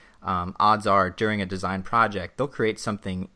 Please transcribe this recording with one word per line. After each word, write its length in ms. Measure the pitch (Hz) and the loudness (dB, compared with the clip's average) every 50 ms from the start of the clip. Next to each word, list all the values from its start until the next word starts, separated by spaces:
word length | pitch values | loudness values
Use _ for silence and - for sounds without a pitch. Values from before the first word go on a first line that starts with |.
| - _ _ _ | -20 _ _ _
um, 340 | - 101 95 90 87 90 - - | -6 -4 -2 -2 -2 -4 -2 2
odds 260 | - 107 110 110 101 104 | 4 4 4 4 4 4
are 220 | 98 98 95 92 | 4 4 4 2
during 320 | 90 - 113 107 107 104 | 0 0 0 0 0 0
a 40 | 98 | -2
design 380 | 92 98 95 92 92 95 95 95 | -4 -4 -4 -4 -4 -4 -4 -4
project, 540 | - - 117 113 107 101 95 85 85 - - | 0 2 2 2 2 2 -4 -6 -8 -4 -4
they'll 100 | 127 143 | -4 -4
create 320 | - - 113 110 110 - | -2 0 0 0 0 -2
something 500 | - 117 104 101 - 98 92 92 92 - - | -4 -6 -6 -6 -6 -6 -6 -6 -6 -8 -8